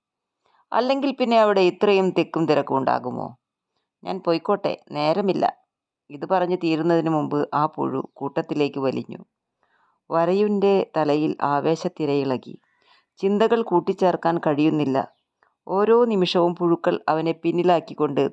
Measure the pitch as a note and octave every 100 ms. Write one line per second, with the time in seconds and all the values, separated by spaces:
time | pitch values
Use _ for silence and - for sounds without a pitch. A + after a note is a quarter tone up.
0 | _ _ _ _ _ _ _ A3 B3+ C4+
1 | C#4 C4 B3 A3+ G#3+ G3 F3+ F3+ G#3 G3
2 | F#3 E3+ D#3+ D#3+ D#3+ C#3+ C#3 C3+ B2+ B2
3 | B2 A#2+ G2+ B2+ _ _ _ _ _ _
4 | F3+ F#3 F3 E3 F#3 G3 D#3+ - _ D3
5 | D3+ F3+ G3 - - - _ _ _ _
6 | _ C#3+ E3 F#3 F3 F3+ E3+ D#3 E3 E3+
7 | D#3+ D#3 C#3+ D3 C#3+ C#3+ D#3 D3 C3+ C3
8 | - - C#3 E3 D#3+ D3+ C#3+ C#3+ C3+ B2
9 | A#2+ A#2+ - _ _ _ _ _ _ _
10 | _ D#3+ E3+ F#3+ G#3 G3+ G3 F#3+ - D#3
11 | D3 D3+ D#3 - C#3 C#3+ C#3 D#3+ F3+ -
12 | D3 C#3+ C3+ B2 - - _ _ _ _
13 | _ _ G3 G#3 A3+ A#3 A3+ F3 F3 F#3+
14 | F#3 E3 E3 E3+ E3 C#3+ D#3 D#3 C#3+ C3
15 | - _ _ _ _ _ - F#3 G#3 A#3
16 | A#3+ G3+ F3 F3+ F3 E3+ F3 E3 F3 F3
17 | - D#3 D#3+ D#3+ E3+ E3+ F3 E3 D3+ D3+
18 | D3 C#3+ C#3